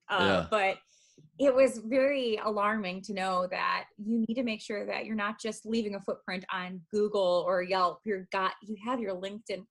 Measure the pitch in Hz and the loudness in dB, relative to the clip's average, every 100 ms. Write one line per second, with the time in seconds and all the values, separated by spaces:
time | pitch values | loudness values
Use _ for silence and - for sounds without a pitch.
0 | - 202 190 185 165 214 196 185 - _ | -2 2 4 4 2 2 2 0 -8 _
1 | _ - - - 277 254 262 226 220 262 | _ -20 -18 2 4 8 6 4 0 4
2 | 269 277 247 214 214 208 202 220 185 185 | 4 2 0 0 0 0 0 0 -2 -6
3 | 190 190 190 180 180 180 180 180 - - | -6 -4 0 0 0 -2 -2 -2 -6 -8
4 | 208 233 220 226 240 214 - 208 202 196 | -2 0 2 0 -2 -4 -4 -6 -4 -6
5 | 214 214 208 226 220 214 214 233 208 196 | -4 -4 -4 -4 -6 -8 -4 -2 -2 -4
6 | 196 185 - 185 - 185 180 185 165 208 | -6 -8 -6 -8 -6 -8 -8 -10 -6 0
7 | 208 208 180 175 180 185 180 190 180 - | 0 2 2 2 2 0 0 2 2 0
8 | 220 190 185 196 185 - 196 208 220 254 | -4 -6 -4 -2 -2 -4 -10 -10 -4 -4
9 | 202 185 190 214 - 190 208 | -2 -6 -8 -10 -8 -10 -6